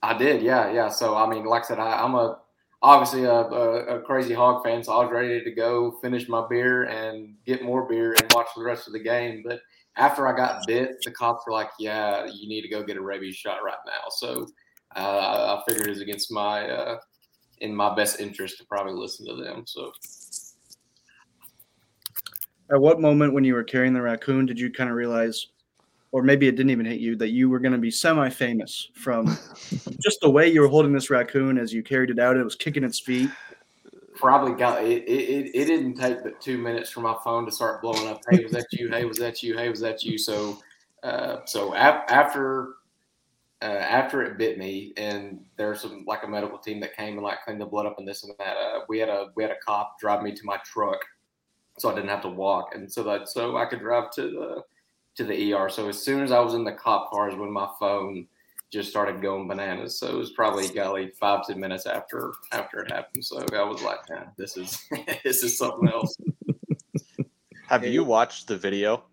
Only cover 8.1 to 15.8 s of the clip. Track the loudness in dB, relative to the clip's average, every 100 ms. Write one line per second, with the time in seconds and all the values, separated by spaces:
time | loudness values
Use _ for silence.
8.1 | 2 4 2 2 -4 -6 -6 -8 -10 -2
9.1 | -2 -2 -8 -10 -10 _ _ _ 4 4
10.1 | 4 0 2 0 -2 0 0 0 -4 -10
11.1 | -4 -2 -2 -2 -4 -4 -8 -6 -2 -2
12.1 | -2 -4 -12 -10 -10 -6 -8 -6 -8 -6
13.1 | -8 -8 -10 -8 -6 -6 -8 -8 -10 -8
14.1 | -8 -6 -6 -8 _ _ _ _ -6 -2
15.1 | 0 0 0 0 -2 0 0